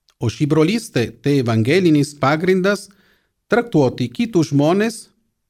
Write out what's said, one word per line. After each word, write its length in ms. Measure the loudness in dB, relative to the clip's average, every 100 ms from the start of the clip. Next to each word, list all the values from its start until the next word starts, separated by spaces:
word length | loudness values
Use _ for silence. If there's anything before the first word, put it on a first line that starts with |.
| _ _
O 80 | -6
ši 160 | -2 0
brolystė 640 | 2 2 0 -4 -4 -4
tai 300 | -4 -2 0
evangelinis 720 | 0 0 2 2 4 2 0
pagrindas 720 | -2 -2 0 0 0 0 -2 -6 _ _ _ _ _ _
traktuoti 560 | -2 0 0 0 0 -6
kitus 440 | -4 -2 -2 0
žmones, 560 | 0 2 0 -2 -6 -16 _ _ _